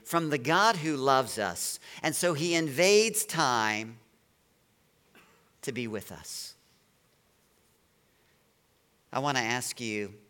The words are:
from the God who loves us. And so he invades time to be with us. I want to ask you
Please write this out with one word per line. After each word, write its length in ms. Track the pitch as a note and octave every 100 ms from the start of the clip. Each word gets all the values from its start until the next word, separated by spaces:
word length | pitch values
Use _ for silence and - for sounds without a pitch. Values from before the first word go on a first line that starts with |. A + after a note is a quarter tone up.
| -
from 240 | E3+ D#3+
the 80 | D3
God 400 | B2 E3+ G#3+ G#3
who 180 | D#3 D3
loves 420 | C3+ C3+ C3 -
us. 440 | G2+ F2 - - - -
And 140 | D#3 D3+
so 180 | F3
he 220 | D3+ E3+ E3+
invades 720 | D#3+ C3 F3+ G#3 A3 G#3 -
time 720 | D#3+ D3 A#2+ G#2+ G#2+ A2 A#2 _ _ _ _ _ _ _ _ _ _ _ _ _ _ _ _
to 100 | -
be 120 | B2 A#2+
with 280 | G#2+ -
us. 420 | E2 - - - - _ _ _ _ _ _ _ _ _ _ _ _ _ _ _ _ _ _ _ _ _ _ _ _ _
I 80 | -
want 160 | C#3+ C3+
to 80 |
ask 380 | A2+ B2 B2 -
you 320 | A#2 G#2+ G2+ G#2 _